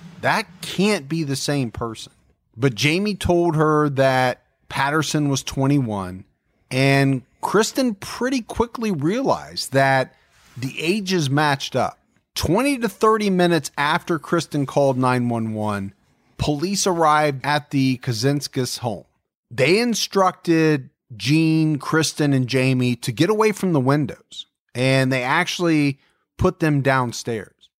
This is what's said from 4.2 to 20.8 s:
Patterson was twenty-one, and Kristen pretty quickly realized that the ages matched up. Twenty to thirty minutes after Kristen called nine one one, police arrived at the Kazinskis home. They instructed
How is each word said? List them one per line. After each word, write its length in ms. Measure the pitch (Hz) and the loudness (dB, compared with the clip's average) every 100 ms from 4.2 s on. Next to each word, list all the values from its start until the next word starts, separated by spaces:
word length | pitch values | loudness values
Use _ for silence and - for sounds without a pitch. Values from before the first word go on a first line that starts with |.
| 127 123 _ _ - | 0 -2 _ _ -10
Patterson 600 | - 139 156 143 156 147 | -2 0 0 0 0 0
was 140 | 135 | -2
twenty-one, 800 | - - 135 143 120 104 92 92 - _ _ _ - | -4 -2 0 2 0 -4 -8 -12 -18 _ _ _ -6
and 500 | 127 139 139 139 135 - - | 0 2 4 2 0 -6 -10
Kristen 520 | - 196 220 294 254 | -2 0 0 0 -2
pretty 480 | 202 - - 247 269 | -2 -10 -6 -4 -4
quickly 480 | 208 - 233 - 220 | -6 -4 -4 -2 -4
realized 840 | 165 147 233 240 78 71 87 - | -2 -2 0 0 -2 -4 -12 -2
that 420 | 135 135 135 131 _ _ _ _ - | 2 2 2 0 _ _ _ _ -10
the 240 | 131 - | -10 -6
ages 480 | 160 214 185 185 139 | -2 -2 0 -2 0
matched 460 | 143 151 139 - 131 | 2 2 0 -2 -2
up. 240 | 101 - _ _ _ - | -2 -6 _ _ _ -6
Twenty 420 | - 190 277 269 | 0 0 0 -2
to 100 | 226 | -4
thirty 400 | - 220 220 208 | 0 2 2 2
minutes 400 | 185 175 170 - - | 2 2 2 -2 -4
after 400 | 143 165 - 170 | -2 -2 -2 -6
Kristen 480 | - 170 - 147 135 | -2 -4 -2 -4 -2
called 320 | 147 139 127 | 2 2 2
nine 320 | 127 127 120 | 2 0 0
one 240 | 117 113 | -2 -4
one, 400 | 107 107 101 98 - _ _ _ - | -4 -4 -4 -8 -14 _ _ _ -6
police 500 | - 147 175 196 202 | -2 -2 -2 -2 0
arrived 580 | 170 156 151 151 135 135 | 2 4 4 2 -2 -2
at 240 | 147 143 | -2 -2
the 280 | 143 131 127 | 0 0 0
Kazinskis 840 | - 110 131 143 139 135 123 - | -4 -2 0 0 -4 -4 -4 -4
home. 260 | 123 92 - _ _ _ - | -8 -8 -14 _ _ _ -10
They 280 | 120 131 196 | 0 2 4
instructed 1080 | 240 214 - 196 185 - - 160 156 147 | 2 -2 -2 2 0 0 0 4 4 2